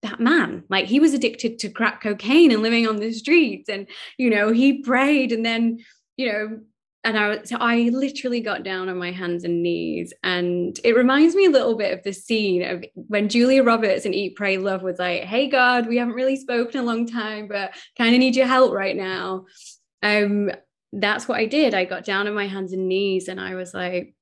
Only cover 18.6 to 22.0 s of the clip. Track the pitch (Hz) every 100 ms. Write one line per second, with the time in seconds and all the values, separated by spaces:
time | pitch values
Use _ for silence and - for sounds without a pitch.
18.6 | 262 196 196 - 190 185 185 190 190 _
19.6 | - - _ _ 208 208 208 208 202 -
20.6 | _ _ _ 202 202 208 - 233 220 277
21.6 | 285 196 185 185